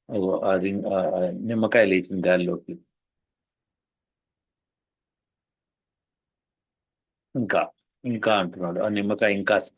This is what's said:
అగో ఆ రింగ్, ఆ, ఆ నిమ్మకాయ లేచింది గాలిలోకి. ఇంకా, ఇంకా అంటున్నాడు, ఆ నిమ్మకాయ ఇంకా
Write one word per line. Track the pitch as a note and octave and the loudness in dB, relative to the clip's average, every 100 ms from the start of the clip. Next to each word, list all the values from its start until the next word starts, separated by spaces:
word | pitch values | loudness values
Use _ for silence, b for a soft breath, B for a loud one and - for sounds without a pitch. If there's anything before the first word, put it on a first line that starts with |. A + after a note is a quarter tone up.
| - | -8
అగో | G#2+ F#2 F#2 | -2 0 0
ఆ | G2 F#2+ | 2 0
రింగ్, | F#2+ G2+ G2+ | 0 -2 -2
ఆ, | G2 F#2 F#2 | -2 0 0
ఆ | F2+ | -2
నిమ్మకాయ | F2+ A2 A2+ A2 A#2+ G2+ | -2 -4 -2 2 4 4
లేచింది | F#2 - F#2+ F2 | 2 0 -2 2
గాలిలోకి. | F2+ F2+ F2 - F2 _ _ _ _ _ _ _ _ _ _ _ _ _ _ _ _ _ _ _ _ _ _ _ _ _ _ _ _ _ _ _ _ _ _ _ _ _ _ _ _ _ _ _ _ _ C3+ | 2 2 -4 -8 -16 _ _ _ _ _ _ _ _ _ _ _ _ _ _ _ _ _ _ _ _ _ _ _ _ _ _ _ _ _ _ _ _ _ _ _ _ _ _ _ _ _ _ _ _ _ -4
ఇంకా, | G#2+ F2+ - - _ _ B2 | 0 0 -2 -6 _ _ -6
ఇంకా | A2+ A2 G#2 | -2 0 0
అంటున్నాడు, | F2+ F2+ F2 F2+ | 0 -4 -6 -2
ఆ | G#2 | -2
నిమ్మకాయ | G#2 G2+ G#2 G#2+ | -2 -2 2 2
ఇంకా | G2+ G2 G2+ - | 2 2 2 0